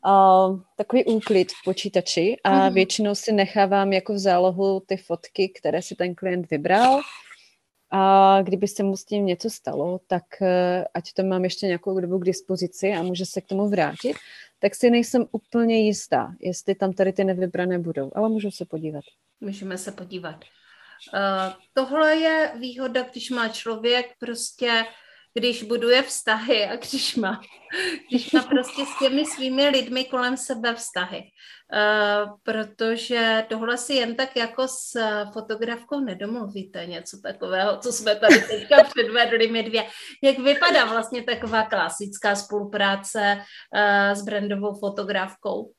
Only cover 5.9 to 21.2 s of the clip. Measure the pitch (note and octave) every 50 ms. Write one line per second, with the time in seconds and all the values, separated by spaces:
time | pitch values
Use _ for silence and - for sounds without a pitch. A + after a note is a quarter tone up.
5.9 | F#3 - F3 F3+ F3 - - F#3+ F3+ F3+ F3 D#3+ D#3+ D3 D3 F3 F#3 G3+ A#3+ B3+
6.9 | C4 C#4 D4 - - - - - - _ _ _ _ _ _ _ _ _ _ _
7.9 | - G3 F#3+ F#3+ G3 G3 G3 G3 G3 G3 F#3+ F#3+ F#3 F#3+ G3 G3 - - G3+ G3
8.9 | F#3+ G3 - _ G#3 G#3 G3+ F#3+ F3 F3 - A3+ - - _ - - C#3 C#3+ F3
9.9 | F3+ F#3 _ _ F#3 F3 - _ - - G3 F#3 F3+ F3+ F3+ F3+ F3+ F#3 F#3 -
10.9 | _ E3+ F3 - - - F#3+ F#3+ F#3 F#3 F3+ F#3 F3 - - G3 F3 F3 - G3+
11.9 | F#3+ F#3+ F3+ F3 F3+ F#3+ F3+ F3+ F3+ F#3 - _ F#3+ F3 F3+ F3 _ - - F#3+
12.9 | G#3 E3+ E3+ F#3 F3+ F3 F#3 F3 - F#3+ F#3 _ G3 F#3+ G3+ G#3 G3+ G3 D#3+ D3
13.9 | - - - B3 - - - - - - - - _ _ - G3+ - - - A#3+
14.9 | A#3+ A#3+ A#3 - - B3 A3+ - - A3 _ _ - A#3 A#3 A3+ A3+ A3+ A3 G#3+
15.9 | G3+ G3 - - - B2+ A#2+ - F3+ - - F#3 F3+ - - - G3 F#3+ G3 F#3+
16.9 | F3+ - G3 F#3+ F#3+ - G3+ F#3+ F#3+ F3+ F#3 F3+ - F3+ F3+ F#3 F#3 F3 E3+ E3
17.9 | D#3+ D3 C3+ C3+ - - G#3+ A3 A3 A3 G3+ G#3 G3 - F3+ - - D#3+ D#3+ D#3
18.9 | D3+ C#3+ C#3+ _ _ _ _ _ _ _ - G3+ G3 G3+ G3+ F#3+ F#3 F#3 F#3+ -
19.9 | G3 - F3+ F3+ F#3+ F3+ F3 E3 D3+ D#3 - - _ _ _ _ - _ - -
20.9 | - - - - - G3